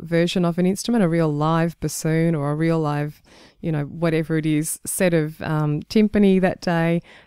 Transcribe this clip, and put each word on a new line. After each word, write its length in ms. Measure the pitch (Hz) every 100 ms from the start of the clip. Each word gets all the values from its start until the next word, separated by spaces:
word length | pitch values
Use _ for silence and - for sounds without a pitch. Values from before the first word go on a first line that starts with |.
version 420 | 160 165 175 190
of 140 | 170 170
an 80 | 180
instrument, 360 | 196 - 240
a 60 | 175
real 240 | 165 160
live 480 | 147 156 165 170 -
bassoon 560 | 156 - 160 160 165 160
or 160 | 143
a 40 | 151
real 220 | 165 165
live, 440 | 151 147 147 - _ - - -
you 100 | 165
know, 140 | 151 143
whatever 520 | 170 165 160 160 160
it 80 | 156
is, 360 | 151 160 - -
set 280 | - 185
of, 280 | 165 156 160
um, 400 | - 156 151 147
timpani 580 | - 226 214 208 196 190
that 180 | 180 -
day, 420 | - 170 165 170 - -